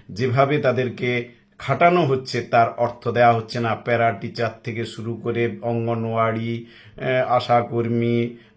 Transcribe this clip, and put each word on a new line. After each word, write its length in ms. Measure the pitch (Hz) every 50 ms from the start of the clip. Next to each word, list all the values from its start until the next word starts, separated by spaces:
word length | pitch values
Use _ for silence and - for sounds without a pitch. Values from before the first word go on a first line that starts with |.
| - -
যেভাবে 480 | 98 92 127 131 117 135 139 135 151 143
তাদেরকে 720 | - 131 120 127 123 117 - - 127 123 123 120 120 - - _ _ _ _ -
খাটানো 460 | - - 135 139 170 175 175 180 165
হচ্ছে, 360 | 135 135 127 - - - 120 113
তার 320 | - - 117 117 110 -
অর্থ 320 | - 120 113 - - - 120
দেওয়া 240 | 104 120 120 117 117
হচ্ছে 280 | 113 107 110 - 123
না। 140 | 117 113 107
প্যারা 380 | 101 - 123 120 113 117 113 107
টিচার 380 | 98 117 113 - - 117 110 - - -
থেকে 200 | 123 110 107 117
শুরু 320 | 110 - - 107 113 117
করে 400 | 101 - 120 113 117 117 113 101 101 -
অঙ্গনওয়াড়ি, 1040 | 117 117 117 113 117 117 113 113 113 113 113 113 113 110 113 113 117 117 117 117 - - - - - -
আহ, 360 | - - 131 131 127 127 107 123
আশাকর্মী 1040 | 123 - - 120 120 120 - 120 120 117 110 117 117 117 117 117 117 120 120 117 - - _ _